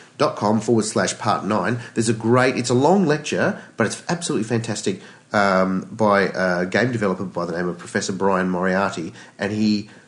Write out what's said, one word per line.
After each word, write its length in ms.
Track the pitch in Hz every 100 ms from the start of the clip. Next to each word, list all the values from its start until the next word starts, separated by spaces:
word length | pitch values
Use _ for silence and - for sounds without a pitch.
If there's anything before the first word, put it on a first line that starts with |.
| - -
dot 180 | 143 -
com 240 | 104 110
forward 240 | 107 117 104
slash 320 | 113 90 -
part 280 | 117 95 90
nine. 340 | 107 90 123 - -
There's 140 | 117
a 40 |
great, 420 | 117 113 123 131 120
it's 120 | 123
a 40 |
long 320 | 123 143 196 170
lecture, 540 | 151 151 90 143 208 - -
but 100 | 107
it's 140 | - -
absolutely 340 | 170 - 147 107
fantastic, 540 | 117 113 104 - 92 - - _
um, 540 | 110 101 95 92 95 -
by 320 | - 107 98 95
a 320 | - 92 87 92
game 260 | 101 120
developer 320 | 117 104 92
by 220 | 95 87 85
the 80 | 85
name 100 | 87
of 100 | 87
Professor 360 | - 104 95
Brian 360 | 95 98 95 92
Moriarty, 640 | 90 92 92 98 - 107 - - -
and 140 | 101
he 380 | 107 107 104 101 -